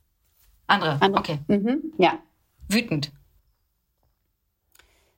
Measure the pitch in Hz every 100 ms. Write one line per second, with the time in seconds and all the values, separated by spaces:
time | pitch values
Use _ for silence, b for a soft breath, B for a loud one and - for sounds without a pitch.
0 | _ _ _ _ _ _ - 196 165 143
1 | 190 202 - 151 - 202 214 277 - -
2 | 170 330 - _ _ _ - 208 233 156
3 | 135 - _ _ _ _ _ _ _ _
4 | _ _ _ _ _ _ _ _ _ _
5 | _